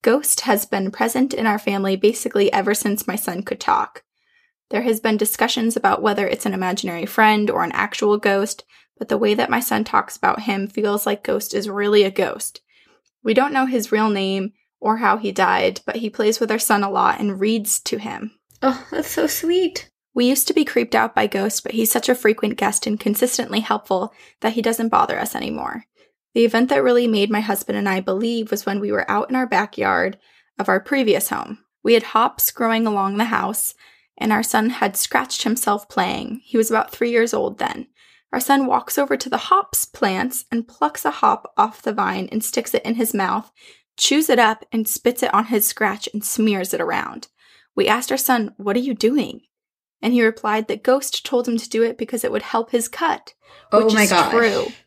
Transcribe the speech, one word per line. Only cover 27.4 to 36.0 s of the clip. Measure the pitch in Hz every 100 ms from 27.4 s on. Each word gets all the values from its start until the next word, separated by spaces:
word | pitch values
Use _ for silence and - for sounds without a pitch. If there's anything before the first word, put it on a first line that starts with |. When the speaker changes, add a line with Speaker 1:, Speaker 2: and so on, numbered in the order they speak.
Speaker 1:
husband | 214 196 - 202
and | 202
I | 190
believe | 190 190 233 233 220
was | 214 -
when | 196
we | 202
were | 208 -
out | 202 -
in | 254
our | 247
backyard | 190 208 - 196 180 185 208 _ _ _ _
of | 196
our | 190
previous | 196 277 233 185 -
home. | - - 220 _ _
We | 214
had | 226 220
hops | 220 247 - -
growing | - 226 226 226
along | 208 196 202
the | 226
house, | 220 190 214 - - - _ _ _
and | 220
our | 214
son | 226 220 220
had | 247 214 190
scratched | - - 254 -
himself | - 233 - 202 -
playing. | -